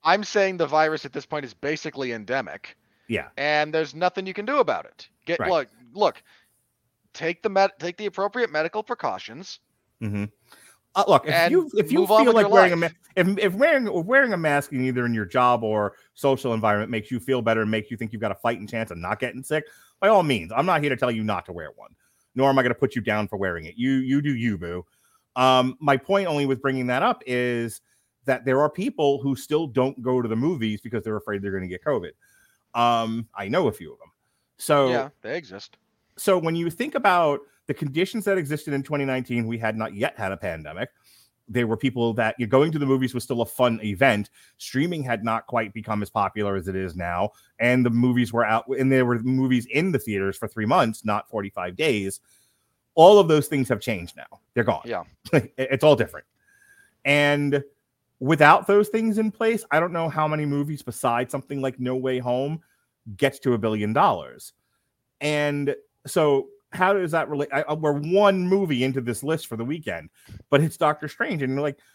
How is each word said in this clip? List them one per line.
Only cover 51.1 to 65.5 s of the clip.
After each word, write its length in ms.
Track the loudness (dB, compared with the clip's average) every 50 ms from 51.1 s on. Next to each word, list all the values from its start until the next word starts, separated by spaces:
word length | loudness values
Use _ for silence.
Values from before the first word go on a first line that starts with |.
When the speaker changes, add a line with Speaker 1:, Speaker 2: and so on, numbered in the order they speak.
| -2 -2 -4 _
Speaker 2:
forty-five 460 | -8 -6 -6 -6 _ -8 -8 -8 -6
days. 440 | -2 0 0 0 0 -2 -4 -6 -10 _ _ _ _ _ _ _ _ _ _ _ _ _ _ _
All 220 | 10 10 12 12 10
of 80 | 8
those 200 | 8 4 2 2
things 220 | 0 -2 -2 0 0
have 100 | -2 -2
changed 380 | -2 -6 -6 -6 -6 -12 -16
now. 240 | -20 -20 _ -20 _ _ _ _
They're 100 | -2 0
gone. 180 | 0 0 -2 -4
Speaker 1:
Yeah. 180 | -8 -8 -8 -8 _ _ _ _ 0
Speaker 2:
<laughs> 20 | 0
It, 200 | 0 0 0 _
it's 260 | -8 -4 -2 -2 2 6
all 120 | 6 6
different. 300 | 6 2 -6 -6 -18 -20 _ _ _ _ _ _ _ _ _ _ _ _ _ _ _ _
And 580 | 0 2 2 4 2 2 2 0 0 -2 -2 -4 -6 _ _ _ _ _ _ _ _ _ _
without 480 | 0 0 4 6 8 8 8 6 6
those 220 | 4 4 4 4 2
things 300 | 0 -2 0 0 0 0
in 120 | 0 -2
place, 320 | -2 _ -2 0 0 -2 -2 _
I 80 | 0 0
don't 140 | 0 0 -2
know 160 | -4 -4 -2
how 180 | -2 -2 -2
many 180 | -2 -2 -2 -2
movies 360 | -2 -2 -2 -2 -4 -6 -10
besides 500 | -10 -12 -12 -4 -2 0 0 0 -2 -4
something 300 | -6 -10 -8 _ -8 -4
like 180 | -4 -4 -4 -4
No 160 | -4 -4 -4
Way 240 | -2 -2 -2 -4 -2
Home 420 | -2 -2 -2 -2 -2 -4 -6 -8 _ _ _ _ _ _ _ _ _ -18 -4
gets 240 | 0 0 0 0 0
to 140 | 0 0 0
a 40 |
billion 360 | 2 0 -2 -2 0 -2 0 2
dollars. 580 | 2 4 4 2 0 -6 -12 -16 -20 -20 -20 _ _ _ _ _ _ _ _ _ _ _ _ _ _
And 540 | -4 -2 0 0 0 0